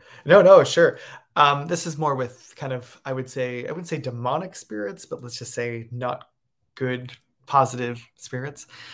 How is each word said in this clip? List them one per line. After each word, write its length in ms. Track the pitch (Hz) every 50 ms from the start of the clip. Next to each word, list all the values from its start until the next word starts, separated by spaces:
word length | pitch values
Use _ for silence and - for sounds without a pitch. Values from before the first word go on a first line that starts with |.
| _ - - - -
No, 180 | 143 165 202 185
no, 220 | 185 196 180 143
sure. 340 | - - - 170 143 - - - - - - - _ _
Um, 300 | 156 147 143 139 143 143
this 200 | 165 175 170 -
is 120 | 175 151 143
more 160 | 156 151 139
with 380 | 131 127 120 - - - - -
kind 160 | - 156 135 131
of, 280 | 123 120 - - - -
I 80 | 139 131
would 160 | 131 131 127
say, 360 | - 135 127 127 123 123 120
I 40 | -
wouldn't 180 | 151 170 180 170
say 100 | 165 147
demonic 560 | 127 135 117 117 117 123 135 160 190 185 -
spirits, 500 | - - - - - 104 98 95 - -
but 160 | - - - 117
let's 160 | 123 117 -
just 160 | 120 - -
say 340 | - 120 120 117 117 113 117 123
not 360 | 120 123 123 139 143 - _ _ _ _ _ _ _ _ _ _
good 380 | - 135 127 127 123 127 123 - - _ _ _ _ _ -
positive 520 | - 139 131 117 123 123 123 120 120 117 117 _ _
spirits. 500 | _ - - - 123 131 143 143 - - - - - - -